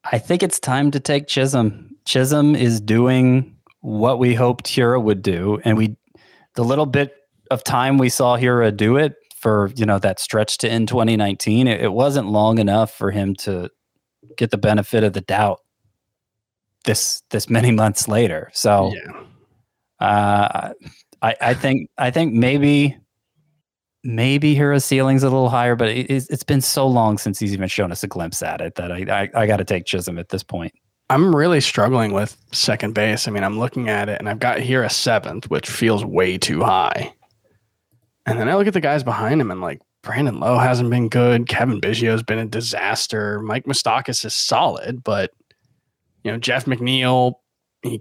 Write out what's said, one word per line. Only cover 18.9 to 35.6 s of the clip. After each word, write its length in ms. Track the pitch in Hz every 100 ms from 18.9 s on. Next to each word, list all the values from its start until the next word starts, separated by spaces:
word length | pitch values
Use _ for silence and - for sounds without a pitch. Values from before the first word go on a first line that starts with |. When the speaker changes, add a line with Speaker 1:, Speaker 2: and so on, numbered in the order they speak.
Speaker 2:
Yeah. 1120 | 95 - - - _ _ _ _ _ _ - 101
Speaker 1:
uh, 680 | 104 101 101 101 - - - - - _ -
I, 140 | 113 113
I 120 | 120
think, 360 | 127 139 131 - -
I 140 | 127
think 220 | 143 165
maybe, 640 | 113 123 143 143 147 143 - _ _ _ _ _ _ _ _ _ _
maybe 520 | 127 113 127 139 151 143
Hira's 300 | 143 143 -
ceiling's 380 | 135 135 135
a 60 | 135
little 200 | 131 127
higher, 260 | 123 120 120
but 140 | 113
it, 200 | 120 123
it's, 200 | 135 127
it's 140 | 143 -
been 160 | 143
so 260 | 131 - 135
long 300 | 123 110 107
since 200 | - 98
he's 140 | 104
even 140 | 98 95
shown 240 | - 92
us 120 | 87
a 40 | 101
glimpse 340 | 92 85 -
at 200 | 82 78
it 140 | 82 -
that 160 | 87
I, 380 | 90 95 101 104 -
I, 60 |
I 40 | 107
gotta 180 | 104 95
take 200 | 92 85
Chisholm 320 | 92 90 85
at 120 | -
this 140 | 92
point. 300 | - 90 90 _ _ _ -
Speaker 2:
I'm 260 | 135 185 151
really 240 | 165 160
struggling 540 | - - 107 127 107
with 240 | 98 107 - _
second 400 | - - 104 107
base. 340 | 107 107 104 -
I 40 |
mean, 120 | 104
I'm 160 | 98 107
looking 300 | 120 - 117
at 180 | 104 104
it, 100 | 101
and 100 | 107
I've 100 | 107
got 200 | 120 120
Hira 280 | 123 131 117
seventh, 600 | - 127 110 - 76 -
which 200 | 73